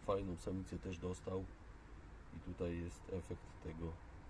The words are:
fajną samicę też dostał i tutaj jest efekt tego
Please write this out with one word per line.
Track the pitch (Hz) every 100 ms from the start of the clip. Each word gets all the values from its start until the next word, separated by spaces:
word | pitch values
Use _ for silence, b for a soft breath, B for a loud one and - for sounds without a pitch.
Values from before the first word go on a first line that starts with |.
| -
fajną | 98 98 85
samicę | - 95 90 87
też | 95 87
dostał | 90 90 - 92 92 - - - - - - - - 80
i |
tutaj | 90 87 87 85
jest | 85 - -
efekt | 95 - 87 - -
tego | 85 80 82 82 - - -